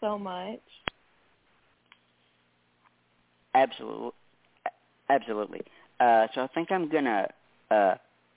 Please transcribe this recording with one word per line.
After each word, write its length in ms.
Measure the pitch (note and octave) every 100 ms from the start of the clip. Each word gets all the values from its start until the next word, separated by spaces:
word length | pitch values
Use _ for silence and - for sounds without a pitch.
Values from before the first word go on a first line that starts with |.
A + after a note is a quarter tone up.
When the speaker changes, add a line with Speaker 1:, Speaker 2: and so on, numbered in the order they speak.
Speaker 1:
so 180 | G#3+ G#3
much. 420 | G3 F3+ F#3+ A3+ _ - - - _ _ _ _ _ _ _ _ _ _ _ _ _ _ _ _ _ _ _ _ _ _ _ _ _
Speaker 2:
Absolutely. 560 | C3 C3 - A2+ A2 A#2 - _ _ _ _ - - _ _ -
Absolutely. 520 | C3+ A#2 G#2+ G2 E2+ - _ _ -
Uh, 280 | B2 A2+ A2
so 80 | -
I 40 | B2+
think 240 | - E3
I'm 160 | F#3+ D#3+
gonna, 400 | D3+ C3+ G#2 - - _ _ -
uh, 240 | G#2+ F#2+ - _ _ _